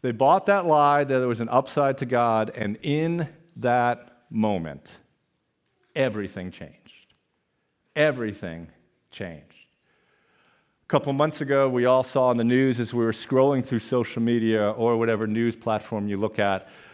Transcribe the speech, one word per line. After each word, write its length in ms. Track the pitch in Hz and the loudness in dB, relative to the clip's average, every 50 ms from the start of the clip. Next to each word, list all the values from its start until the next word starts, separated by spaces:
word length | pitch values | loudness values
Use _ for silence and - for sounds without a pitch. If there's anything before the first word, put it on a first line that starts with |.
They 100 | - 127 | -2 -4
bought 360 | 117 110 135 139 170 190 190 | 0 2 4 4 4 4 4
that 180 | - 202 196 180 | 2 0 2 2
lie 380 | 170 151 147 147 143 143 147 143 | 2 4 4 6 6 4 2 2
that 160 | 135 135 131 | 2 0 0
there 80 | 127 | 0
was 140 | 123 117 107 | 0 -2 -2
an 80 | 117 113 | -4 2
upside 500 | 120 131 139 - - 151 143 139 135 - | 2 0 0 2 -2 0 0 0 0 -2
to 60 | 135 | -4
God, 460 | 123 123 120 120 117 113 110 110 - - | -2 0 2 2 2 2 0 0 -2 -6
and 220 | - 110 101 107 - | -6 -6 -6 -6 -6
in 480 | - 143 143 156 160 165 170 170 160 143 - - _ _ _ | -4 -2 -2 0 0 -2 -2 -4 -6 -8 -10 -20 _ _ _
that 640 | 113 117 123 120 123 120 120 120 - - - _ _ _ _ | -4 -2 0 2 2 2 0 -2 -4 -8 -20 _ _ _ _
moment, 580 | - 110 110 107 101 87 82 78 71 69 _ - - - _ _ _ _ _ _ _ _ _ _ _ _ _ _ _ _ _ _ _ | -2 -2 0 0 0 -2 -4 -8 -12 -16 _ -20 -20 -20 _ _ _ _ _ _ _ _ _ _ _ _ _ _ _ _ _ _ _
everything 560 | 156 135 127 104 107 101 92 - 98 92 92 | -2 -2 -2 -2 -6 -8 -8 -10 -12 -12 -12
changed. 640 | - - - 73 - _ _ - - - _ _ _ _ _ _ _ _ _ _ _ _ _ _ _ _ _ _ _ | -12 -16 -20 -20 -20 _ _ -20 -20 -20 _ _ _ _ _ _ _ _ _ _ _ _ _ _ _ _ _ _ _
Everything 760 | 151 151 156 135 127 117 107 101 - - 87 82 82 85 78 _ _ _ _ _ _ _ _ | 0 0 0 0 -2 -6 -6 -6 -8 -10 -10 -10 -12 -16 -18 _ _ _ _ _ _ _ _
changed. 340 | - - 104 87 82 73 71 _ _ _ _ _ _ _ _ _ _ _ _ _ _ _ _ _ _ _ _ _ _ _ _ _ _ _ _ | -14 -12 -12 -12 -12 -18 -20 _ _ _ _ _ _ _ _ _ _ _ _ _ _ _ _ _ _ _ _ _ _ _ _ _ _ _ _
A 40 | |
couple 260 | - - 143 - 143 135 | -2 0 0 0 0 0
months 260 | 135 147 156 151 - | 0 0 0 0 -6
ago, 280 | 151 135 139 139 139 131 | -4 0 2 2 2 2
we 160 | 127 123 123 | 2 2 4
all 180 | 123 127 131 127 | 4 4 2 2
saw 280 | - - 139 127 127 | 0 0 0 2 2
in 60 | 123 | 2
the 60 | 120 117 | 2 2
news 360 | 117 123 131 135 131 120 117 | 2 2 4 2 2 0 -2
as 140 | 120 110 - | -4 -4 -2
we 120 | 120 117 | -2 -2
were 60 | 113 | -2
scrolling 520 | 110 - - - 135 131 135 143 143 131 120 | -2 -6 -6 0 2 4 4 4 2 0 -2
through 160 | - 135 113 | -2 -4 -4
social 420 | - - 131 123 117 - - 123 | -2 -2 -2 -2 -2 -2 -4 -2
media 500 | 113 117 120 117 113 113 110 107 104 101 | 0 0 0 0 2 2 2 2 2 0
or 260 | 107 123 113 117 117 | 0 0 0 0 2
whatever 300 | 117 117 113 113 104 110 | 2 0 0 0 -2 -2
news 280 | 107 107 113 117 117 113 | -4 -2 0 -2 -2 -2
platform 520 | 113 - 117 110 107 - - 113 104 101 | -4 -4 -4 -4 -4 -4 -6 -8 -6 -4
you 100 | 104 101 | -4 -4
look 220 | 98 107 107 - - | -2 -4 -4 -2 -2
at 280 | 104 101 98 95 - - - - - - | 0 0 0 -4 -6 -14 -20 -20 -20 -20